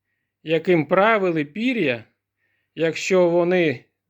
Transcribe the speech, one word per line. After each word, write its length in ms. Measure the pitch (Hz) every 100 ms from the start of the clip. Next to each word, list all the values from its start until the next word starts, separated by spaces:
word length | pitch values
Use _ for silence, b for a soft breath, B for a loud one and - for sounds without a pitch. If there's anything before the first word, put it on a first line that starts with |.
| _ _ _ _
яким 420 | 156 160 175 170 143
правили 600 | 180 208 220 185 160 147
пір'я, 580 | 202 247 233 147 117 - _ _ _ _ _ _ -
якщо 540 | 160 156 - 185 175
вони, 560 | 175 175 180 160 123 - _